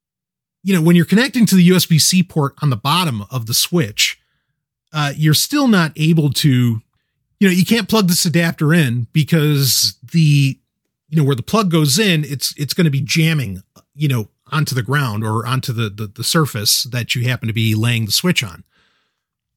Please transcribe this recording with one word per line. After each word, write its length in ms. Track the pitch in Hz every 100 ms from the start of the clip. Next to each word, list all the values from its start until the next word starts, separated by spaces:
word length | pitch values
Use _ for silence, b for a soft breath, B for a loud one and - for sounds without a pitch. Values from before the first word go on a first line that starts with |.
| _ _ _ _ _ _
you 140 | 185 185
know, 80 |
when 120 | 160 175
you're 100 | -
connecting 420 | 196 262 254 202
to 80 | 190
the 80 |
U 120 | 175 185
S 120 | -
B 100 | 160
C 240 | - 185
port 320 | 170 160 139 -
on 80 | 147
the 60 | 113
bottom 480 | 139 175 170 110 101
of 160 | 127 113
the 80 | -
Switch, 640 | - 175 107 - - - _ _ _ _ _ _ _
uh, 200 | 156 143 139
you're 180 | 156
still 340 | 147 - 294 262
not 260 | 190 156 151
able 340 | 160 165 147
to, 540 | - 151 127 120 110 _ _ _ _ _ -
you 80 | 196
know, 20 |
you 160 | 180 170
can't 240 | 226 185
plug 180 | 226 180
this 160 | 170
adapter 480 | 175 170 165 - 151
in 360 | 175 131 120 113
because 880 | 160 143 165 151 143 131 - - - 113
the, 480 | 170 151 143 135 - _ _ _ _ -
you 80 | 156
know, 60 |
where 120 | 139 120
the 60 |
plug 300 | - 220 190
goes 260 | 160 147 151
in, 260 | 208 160
it's, 300 | 143 135 - -
it's 200 | 143 -
gonna 160 | 160
be 100 | 135
jamming, 640 | - 165 160 156 104 92 _ _ _ 143
you 120 | 151
know, 220 | 120 101 _ -
onto 240 | 151 147 127
the 80 |
ground 400 | 104 147 123 104
or 220 | 110 113 117
onto 260 | 131 -
the, 160 | 113 107
the, 160 | 104 104
the 180 | -
surface 600 | - 165 151 110 104 -
that 320 | 120 123 110 127
you 80 | 120
happen 200 | 120 113
to 60 |
be 200 | 110 113
laying 320 | 107 120 117 107
the 60 |
Switch 320 | - 180 -
on. 200 | 101 - _ _ _ _ _ _ _ _ _